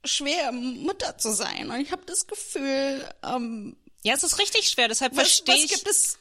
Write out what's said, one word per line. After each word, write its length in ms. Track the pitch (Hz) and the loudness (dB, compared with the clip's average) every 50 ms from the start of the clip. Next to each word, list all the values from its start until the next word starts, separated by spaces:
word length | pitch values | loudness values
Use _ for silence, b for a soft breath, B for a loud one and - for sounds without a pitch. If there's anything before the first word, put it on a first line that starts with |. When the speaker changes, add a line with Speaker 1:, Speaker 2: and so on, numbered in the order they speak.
| - | -2
Speaker 1:
schwer, 480 | 247 - - 285 277 302 349 302 247 | -2 -2 -2 0 0 0 0 0 -2
Mutter 640 | 247 247 240 254 247 - - 330 392 - - - - | -4 -4 -6 -6 -6 -4 -4 -4 -4 -4 -6 -8 -6
zu 140 | - - 220 | -4 -4 -2
sein. 380 | 214 - - - - - - - | -2 -2 -2 -4 -6 -8 -8 -6
Und 80 | 226 247 | -4 -4
ich 120 | 285 - 359 | -2 -4 -4
hab 120 | 370 - | -8 -8
das 200 | - 349 381 - | -6 -4 -4 -4
Gefühl, 800 | - 427 - - - - 294 277 269 269 269 269 277 269 269 - - - _ - | -4 -8 -10 -10 -8 -6 -4 -2 0 0 0 0 0 -2 -4 -8 -12 -14 _ -6
ähm, 540 | - 247 254 233 233 226 220 202 214 - _ _ - - _ - | -4 -4 -4 -4 -6 -8 -10 -10 -12 -14 _ _ -20 -20 _ 0
Speaker 2:
Ja, 120 | 208 247 | 0 2
es 80 | - - | 2 2
ist 140 | - - - | 0 2 2
richtig 300 | 415 - - 440 - - | 0 2 2 2 2 2
schwer, 200 | - - 240 220 | 4 4 2 2
deshalb 240 | 220 - 269 247 262 | 2 0 0 0 2
Speaker 1:
was, 40 | 277 269 330 - - - | 4 4 6 4 4 6
Speaker 2:
versteh 80 | - 254 | 4 4
Speaker 1:
was 100 | 285 302 | 4 6
Speaker 2:
ich, 80 | 294 | 2
Speaker 1:
gibt 160 | 415 - - | 0 -2 0
es 300 | 403 403 - - - - - | 2 2 4 2 2 -2 -6